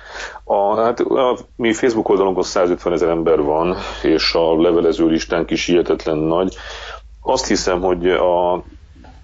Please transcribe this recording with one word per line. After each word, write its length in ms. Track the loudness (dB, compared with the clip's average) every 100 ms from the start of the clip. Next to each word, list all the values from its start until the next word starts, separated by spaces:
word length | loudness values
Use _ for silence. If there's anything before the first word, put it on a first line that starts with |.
| -18 -14 -14 -12
A, 380 | -2 0 0 0
hát 180 | 0 0
a 380 | 0 0 0 -2 -6 -4
mi 180 | -2
Facebook 360 | 0 0 0 2
oldalunkon 340 | 2 2 0
százötvenezer 680 | -2 0 0 0 -2 0 0
ember 320 | 0 2 2
van, 340 | 2 0 0 -2 -8 -4
és 300 | 0 2 2
a 280 | 0 2 4
levelező 460 | 4 4 2 2 2
listánk 440 | 0 -2 -4 -2
is 140 | -4 0
hihetetlen 520 | 2 2 -2 -2 -2
nagy. 380 | 0 0 0 -4 -14 -16 -16 -18 -20 -10
Azt 260 | -4 -2 -2
hiszem, 340 | -2 -2 -2
hogy 280 | 0 0 0
a, 540 | 2 2 2 0 -2 -6 -20 -20 -20 -20 -20